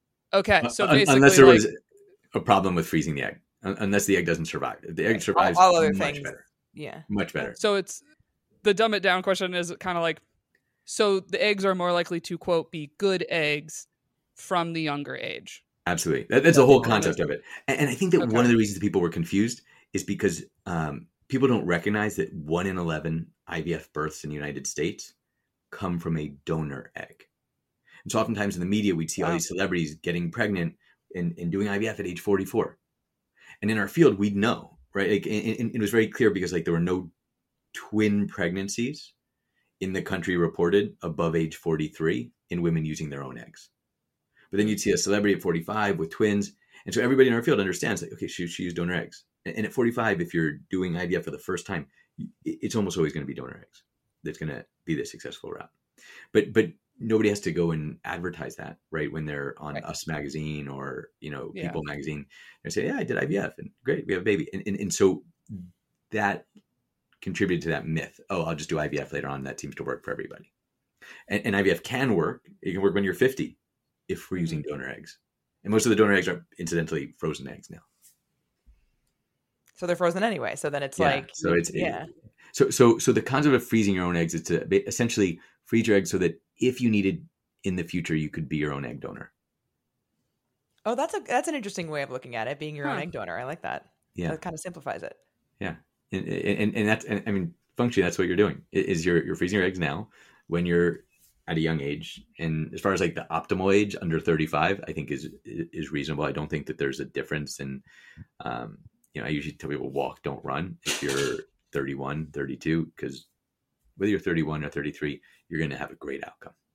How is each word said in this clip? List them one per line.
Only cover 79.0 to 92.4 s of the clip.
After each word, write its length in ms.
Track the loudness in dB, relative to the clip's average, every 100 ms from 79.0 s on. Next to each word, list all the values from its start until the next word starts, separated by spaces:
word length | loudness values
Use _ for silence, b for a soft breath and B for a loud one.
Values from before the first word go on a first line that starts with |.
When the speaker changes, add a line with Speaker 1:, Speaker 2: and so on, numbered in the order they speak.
| _ _ _ _ _ _ _ -8
Speaker 3:
So 120 | -4
they're 80 | 0
frozen 260 | 0 2
anyway. 360 | 0 -2 -4 -4
So 120 | -4
then 140 | -4
it's 160 | -4 0
Speaker 2:
Yeah, 60 | 2
Speaker 3:
like, 260 | 2 -4
Speaker 2:
so 200 | -4 2
it's, 160 | 2 2
it, 100 | -2
Speaker 3:
yeah. 260 | -2 -4 -10 -16 -20 _ b
Speaker 2:
so, 180 | 2 2
so, 280 | 8 8 8
so 160 | 4
the 80 | 2
concept 340 | 2 2 4 4
of 100 | 4
freezing 300 | 2 4 2
your 80 |
own 140 | 2 0
eggs 160 | 0
is 100 | -2
to 220 | -2 -2 2
ba-, 200 | 2 2
essentially 540 | -2 0 2 2 0 b b
freeze 240 | -2 2 4
your 80 | 4
eggs 160 | 4
so 60 | 2
that 240 | 0 -2 _ -2
if 240 | -2 2
you 80 | 2
needed 360 | 2 2 -2 -6 _ _ _
in 140 | -4 -4
the 60 |
future, 300 | -4 -4 -2
you 160 | -2 -2
could 200 | -6 -6
be 80 | -4
your 160 | -2
own 100 | -4
egg 160 | -8 -10
donor. 320 | -12 -14 -18 _ _ _ _ _ _ _ _ _ _ _ _ _ _ _ -4
Speaker 3:
Oh, 100 | -2
that's 180 | -2
a, 80 | -4
that's 260 | -2 -2 -2
an 80 | -4
interesting 340 | -6 -8 -6
way 120 | -6
of 100 | -6
looking 240 | -8 -8
at 140 | -6